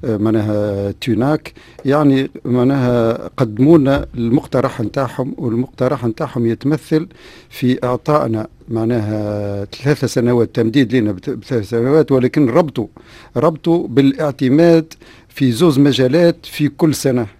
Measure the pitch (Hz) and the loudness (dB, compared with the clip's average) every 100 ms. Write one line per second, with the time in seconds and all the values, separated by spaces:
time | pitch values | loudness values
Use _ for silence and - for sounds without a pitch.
0 | 131 107 107 110 107 104 104 98 101 98 | -4 -2 0 0 0 -2 -2 -2 -4 -6
1 | - 110 127 156 - - - - 135 143 | -4 -2 0 -2 -4 -20 -20 -10 -2 2
2 | 147 135 135 - - 123 123 139 123 120 | 4 2 0 -8 -2 0 2 2 0 2
3 | 113 117 - - 120 107 135 165 135 139 | 0 -2 -8 -4 -4 2 6 6 6 0
4 | - - 117 120 - 135 127 - - - | -2 -6 0 -2 0 -2 -2 -4 -6 -4
5 | 127 - 131 - 139 117 127 - 127 139 | -6 -6 -8 -6 -4 -4 -6 -4 -4 -2
6 | 117 110 147 127 117 113 135 151 - 156 | -4 -6 -6 -2 -2 -2 -2 -4 -2 -2
7 | 180 - - - - - 127 127 123 123 | -2 -14 -20 -20 -20 -4 -2 0 -2 -4
8 | - 151 135 110 110 _ - 113 113 120 | 0 0 0 -4 -6 _ -8 -4 -2 -2
9 | 104 107 104 104 101 101 101 - 135 147 | -2 -4 -4 -6 -6 -8 -10 -6 -2 0
10 | 120 - 120 123 113 - 113 123 120 127 | 0 0 2 2 0 0 0 2 2 2
11 | 107 95 - 120 - 127 98 117 120 156 | 0 -4 -8 -10 -4 -6 -2 -2 2 2
12 | 147 135 123 156 139 131 165 127 107 - | 2 2 2 2 2 2 0 -2 -8 -10
13 | - - - - 151 160 - 170 208 120 | -20 -20 -10 -2 -2 0 -2 -2 0 2
14 | 139 135 151 131 131 143 170 165 156 - | 2 2 -4 -2 0 4 6 4 2 -14
15 | - - _ - 135 113 175 135 143 127 | -20 -20 _ -2 -2 2 2 4 2 2
16 | 127 151 170 170 - - 147 - 165 135 | 2 4 2 0 -8 -4 -4 0 -2 0
17 | 139 123 117 - | -2 -2 -4 -10